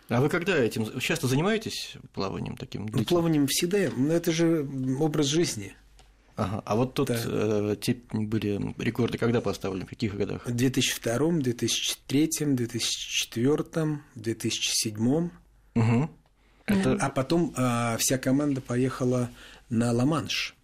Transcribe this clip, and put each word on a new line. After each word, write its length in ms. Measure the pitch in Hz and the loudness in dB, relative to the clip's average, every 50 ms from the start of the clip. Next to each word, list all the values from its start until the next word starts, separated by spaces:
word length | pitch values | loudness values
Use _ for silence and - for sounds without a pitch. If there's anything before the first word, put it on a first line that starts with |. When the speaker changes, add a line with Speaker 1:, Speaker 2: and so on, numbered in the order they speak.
| _ - | _ -2
Speaker 1:
А 100 | 117 120 | 0 2
вы 80 | 139 151 | 2 2
когда 280 | - 175 175 196 185 | 0 0 0 2 2
этим 440 | 151 123 107 - 113 110 110 - 131 | 2 2 2 0 -2 -4 -4 -4 -4
часто 260 | - - 170 - - | -2 -2 -2 0 0
занимаетесь, 720 | 123 131 139 165 202 226 214 - - - - - - - - - - - | 2 2 2 2 2 2 0 -2 -4 -6 -8 -8 -10 -12 -16 -18 -14 -8
плаванием 420 | - 98 95 - 87 - - - | -6 -4 -4 -4 -4 -6 -6 -8
таким 260 | - - - - 101 101 | -8 -10 -10 -8 -8 -6
Speaker 2:
Ну, 60 | 107 | -4
Speaker 1:
длительным? 180 | 107 - 107 | -2 -2 0
Speaker 2:
плаванием 400 | - 175 170 165 165 160 147 143 131 | 2 2 2 4 4 4 4 4 2
всегда, 300 | - - 175 175 196 202 185 131 110 | 2 0 0 0 2 2 2 0 0
ну, 160 | 120 135 151 165 | 0 2 2 2
это 180 | 170 170 170 160 | 2 2 0 2
же 360 | 165 170 165 165 160 139 139 139 135 131 131 131 131 | 4 4 4 4 2 0 -2 -4 -4 -2 -2 0 2
образ 260 | 160 156 151 156 147 | 0 2 2 2 2
жизни. 480 | 135 147 170 170 - - 107 98 - - - - - - - - - _ _ _ _ _ | 2 2 2 2 0 0 -4 -8 -10 -12 -18 -20 -20 -20 -20 -20 -20 _ _ _ _ _
Speaker 1:
Ага. 260 | - 107 95 107 101 - | -4 -2 -2 -2 -4 -2
А 120 | - 104 | 0 0
вот 180 | 113 127 127 - | 2 2 0 0
тут, 140 | - 139 127 | -2 0 0
Speaker 2:
Да. 120 | 120 117 117 | 0 -2 -2
Speaker 1:
э, 500 | 117 110 104 104 107 110 104 104 104 104 101 | -2 -2 0 0 2 2 2 2 0 0 -2
те 160 | - - 123 - - - - | 0 -2 -2 -2 -4 -6 -4
были 600 | 110 107 107 110 107 107 101 101 98 101 107 107 - | -4 -2 -2 -2 0 0 0 0 -2 -2 -4 -6 -4
рекорды 400 | - 113 110 - 120 117 - - | -4 -4 -2 0 0 -2 0 0
когда 220 | 117 117 117 117 | 0 2 2 2
поставлены, 460 | - 98 92 - - 98 95 92 90 | 0 -2 -4 -4 -4 -4 -4 -6 -6
в 20 | - | -8
каких 280 | - - 117 104 98 | -6 -4 -4 -2 -2
годах? 300 | 101 101 95 98 92 - | -2 -4 -4 -4 -6 -6
Speaker 2:
В 60 | 127 120 | -4 -2
две 180 | 120 127 135 | 0 0 2
тысячи 240 | 131 131 120 - - | 2 2 0 0 0
втором, 480 | - - 120 117 127 147 165 175 160 135 | -2 -2 -2 0 0 2 2 0 0 0
две 100 | 123 117 | -2 -2
тысячи 440 | - 120 110 - - - - - - - | -2 -2 -2 -2 -2 -4 -4 -6 -8 -6
третьем, 480 | - 127 143 160 160 - - 151 147 135 | -2 0 2 2 2 0 -2 0 0 0
две 120 | 123 120 117 | 0 0 -2
тысячи 280 | - 113 - - - - - - - - - | -4 -4 -4 -4 -4 -6 -6 -6 -4 -4 -4
четвёртом, 800 | - - 110 117 139 151 156 156 - - 165 160 151 151 143 - - - | -4 -2 0 2 2 2 2 0 -2 -2 -2 0 0 -2 -4 -8 -12 -16
две 200 | 117 104 117 110 | -8 -6 -4 -4
тысячи 360 | 110 - 113 - - - - - | -2 -2 -4 -2 -2 -2 -2 -2
седьмом. 600 | - - 110 104 104 113 123 143 165 175 170 - - - _ _ _ _ _ - | -2 -2 -4 -2 0 2 2 2 2 0 -2 -6 -12 -20 _ _ _ _ _ 0
Speaker 1:
Мгм. 340 | 117 113 113 - 233 151 165 - - _ _ _ _ _ _ _ _ _ - | 2 4 4 4 4 2 0 -4 -10 _ _ _ _ _ _ _ _ _ 0
Speaker 3:
Да. 60 | 202 | 2
Speaker 1:
Это 180 | 190 - 131 127 101 | 2 4 2 2 0
Speaker 2:
А 100 | 139 139 | 0 -2
потом, 420 | - 135 131 - 165 175 170 127 - | -2 -2 -2 0 2 2 2 0 0
а, 400 | - 127 123 117 120 120 117 113 110 | 0 0 2 2 2 0 0 0 0
вся 200 | - - 135 131 | 0 0 0 0
команда 420 | - 131 131 143 147 147 139 131 | 2 2 2 2 2 2 0 -2
поехала 680 | - - 123 123 131 131 127 - 131 123 127 123 123 120 - - - - - - - - | -2 -2 0 0 0 0 0 0 0 2 2 2 0 -2 -4 -10 -20 -20 -20 -20 -8 -2
на 220 | 117 110 117 120 | 0 2 2 2
Ла-Манш. 640 | 117 120 123 147 165 143 110 98 - - - - - _ | 2 4 4 2 2 0 -2 -2 -4 -4 -4 -6 -8 _